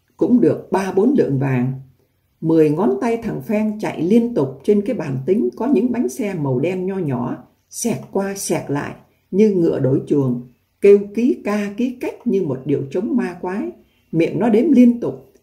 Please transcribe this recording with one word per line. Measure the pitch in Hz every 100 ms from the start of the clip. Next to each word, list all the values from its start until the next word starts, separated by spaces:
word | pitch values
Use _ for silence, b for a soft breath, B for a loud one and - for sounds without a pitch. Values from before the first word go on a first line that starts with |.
| _ -
cũng | 165 240
được | 160 110 -
ba | 185 190
bốn | 190 226 262
lượng | 135 135
vàng. | 139 127 131 - - _ _ _ _ _
Mười | 160 165 151
ngón | 151 226 392
tay | 247 233
thằng | - 151
Phen | - 214 214 208
chạy | 165 -
liên | 165 233 233
tục | 175 135 -
trên | - 208
cái | 202 214
bàn | - 135 -
tính | 208 359 -
có | 240
những | 190 254
bánh | 233 359
xe | - 208
màu | 180 139 127
đen | 160 185 185
nho | 196
nhỏ, | 156 123 123 - - _ _
xẹt | - 233 - -
qua | 202 196 196
xẹt | - 165 -
lại | 143 - - _ _ _
như | 185 214
ngựa | 190 165 -
đổi | 131 135 -
chuồng, | 151 135 120 - _ _ _
kêu | 202 202 202 -
ký | 247 359
ca | 208 208 202 202
ký | 240 -
cách | - - 240
như | 190
một | 170 131 151
điệu | 139 135
trống | 185 233 254
ma | 185 175
quái. | 180 196 339 - b b b
Miệng | 160 170 139
nó | 233
đếm | 214 320
liên | 247 240 233
tục, | 147 - - _